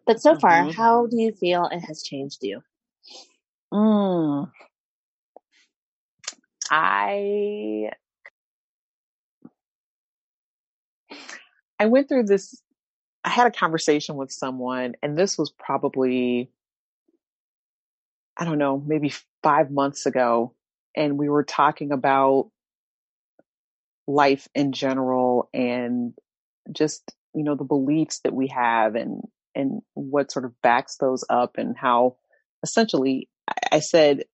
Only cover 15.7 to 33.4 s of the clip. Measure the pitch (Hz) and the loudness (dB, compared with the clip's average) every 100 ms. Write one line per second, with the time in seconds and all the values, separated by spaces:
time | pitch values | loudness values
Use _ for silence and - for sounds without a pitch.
15.7 | 139 139 135 127 127 123 123 131 _ _ | -4 -2 0 0 0 0 -2 -6 _ _
16.7 | _ _ _ _ _ _ _ _ _ _ | _ _ _ _ _ _ _ _ _ _
17.7 | _ _ _ _ _ _ - 170 147 143 | _ _ _ _ _ _ -8 -4 -2 0
18.7 | 139 151 156 143 - - _ 156 147 139 | -2 -2 -2 -2 -6 -16 _ 2 2 2
19.7 | 143 139 - 139 127 120 117 120 - _ | 0 -2 -2 -4 0 2 2 -2 -8 _
20.7 | _ _ - 151 143 147 147 143 - 147 | _ _ -4 -2 0 0 0 0 2 2
21.7 | - 147 139 139 135 135 135 - _ _ | 0 -4 -2 2 4 4 2 0 _ _
22.7 | _ _ _ _ _ _ _ _ _ _ | _ _ _ _ _ _ _ _ _ _
23.7 | _ _ _ - 143 143 135 - 143 143 | _ _ _ -2 2 4 2 -2 -2 -2
24.7 | 131 135 131 127 127 127 123 - 127 123 | -2 -2 -2 0 0 2 0 -2 -4 -4
25.7 | 123 120 123 120 - _ _ _ _ - | -2 -4 -4 -6 -10 _ _ _ _ -18
26.7 | 151 151 - - - _ 156 147 139 131 | -4 -4 -4 -16 -20 _ -6 -4 -4 -2
27.7 | 143 135 156 156 - 135 127 135 127 120 | 0 0 0 -2 -4 -4 -2 -4 -2 0
28.7 | 117 110 113 123 - - _ _ - 139 | 2 0 -2 -6 -10 -14 _ _ -6 -4
29.7 | - - - 139 143 139 139 123 - 123 | -6 -10 -12 -4 -2 -2 -6 -10 -2 2
30.7 | 120 - - 135 127 - 120 123 - 120 | 2 -2 -4 -2 -2 0 0 0 -4 -8
31.7 | 117 131 120 127 - _ _ _ _ - | -4 2 4 2 -2 _ _ _ _ -4
32.7 | - 220 151 135 131 - _ | 0 0 0 0 -2 -6 _